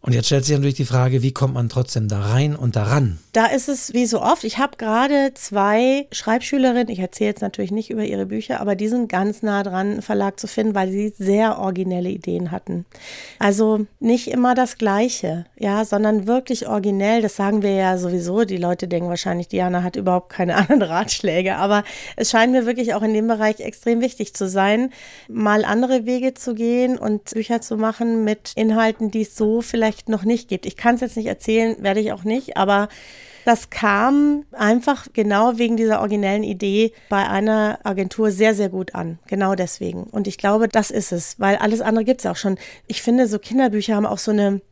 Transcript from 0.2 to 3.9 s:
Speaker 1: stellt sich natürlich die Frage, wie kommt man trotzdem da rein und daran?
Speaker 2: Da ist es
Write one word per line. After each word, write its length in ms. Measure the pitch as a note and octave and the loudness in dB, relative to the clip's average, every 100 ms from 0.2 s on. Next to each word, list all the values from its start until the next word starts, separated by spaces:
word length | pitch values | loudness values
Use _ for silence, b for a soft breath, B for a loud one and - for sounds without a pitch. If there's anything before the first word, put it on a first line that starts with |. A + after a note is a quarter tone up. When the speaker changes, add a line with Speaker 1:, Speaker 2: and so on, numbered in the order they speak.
| G#2+ | 2
Speaker 1:
stellt 200 | C#3 C3 | 2 2
sich 100 | D3 | 2
natürlich 180 | C#3+ C3+ | 2 0
die 80 | C3 | 0
Frage, 360 | B2+ B2+ C3 | 2 2 2
wie 100 | B2+ | 0
kommt 220 | C3 C3+ | 0 -2
man 160 | B2+ A#2 | 0 -2
trotzdem 380 | - B2+ A2+ G#2+ | 0 -2 -2 0
da 140 | G2+ | 0
rein 340 | G2+ A#2+ D3 C#3+ | 0 2 2 0
und 200 | B2+ A2 | 0 0
daran? 440 | G#2 C#3+ B2+ D#2+ - | 2 2 2 -2 -2
Speaker 2:
Da 120 | A3 A3+ | 2 2
ist 240 | C4+ C#4 | 2 0
es 240 | C4+ - | -4 -2